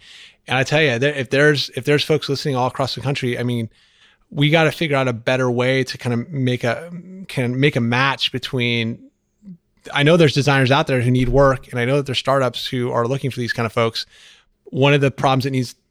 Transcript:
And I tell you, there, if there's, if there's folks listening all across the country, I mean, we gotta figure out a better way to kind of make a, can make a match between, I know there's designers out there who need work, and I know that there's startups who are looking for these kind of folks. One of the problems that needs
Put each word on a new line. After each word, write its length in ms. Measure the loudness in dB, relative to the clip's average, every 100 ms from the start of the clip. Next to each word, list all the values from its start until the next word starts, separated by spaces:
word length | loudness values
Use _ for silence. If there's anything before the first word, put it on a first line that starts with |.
| -20 -20 -20 _ -4
And 120 | -2
I 40 |
tell 200 | 0 2
you, 160 | 2 2
there, 160 | 0
if 160 | -2 -2
there's, 400 | 2 4 2 -2
if 160 | -4 0
there's 180 | 0
folks 240 | 2 -2 -2
listening 260 | -4 -2
all 120 | -2 -2
across 280 | -2 -6
the 60 | -4
country, 380 | -4 -4 -4 -4
I 40 |
mean, 260 | -2 -4 -6 _ _ _ _ _ -10
we 200 | 0 2
gotta 220 | 4 2
figure 240 | 0 -2 0
out 120 | 0
a 60 |
better 360 | -2 0 0 2
way 340 | 0 2 0
to 120 | -2 -4
kind 160 | -4
of 180 | -4 -4
make 340 | -2 -2 0
a, 260 | -2 -4 -8 -16 -16 -18 -10
can 300 | -4 -2 2
make 180 | 2 2
a 40 |
match 500 | 0 0 0 -2 -4
between, 800 | -6 -6 -4 -2 -2 -4 -6 -14 _ _ _ -20 -20 _ _ -6
I 100 | 0
know 140 | 4 6
there's 180 | 4
designers 360 | 4 2 2 4
out 160 | 2 2
there 140 | 0
who 100 | 2
need 200 | 2 2
work, 380 | 4 4 2 -4
and 100 | -4
I 40 |
know 120 | 0 0
that 100 | -2
there's 120 | -4
startups 480 | 0 0 0 -2 -6
who 240 | -4 -2
are 160 | 0 0
looking 240 | -2 -4
for 100 | -4
these 140 | -6
kind 120 | -4 -2
of 60 |
folks. 320 | 0 -2 -2 -12 -16 -20 -20 _ _
One 280 | -8 0 2
of 80 | 4
the 100 | 2
problems 340 | 0 0 2
that 60 | 0
needs 240 | -2 -4 -8 _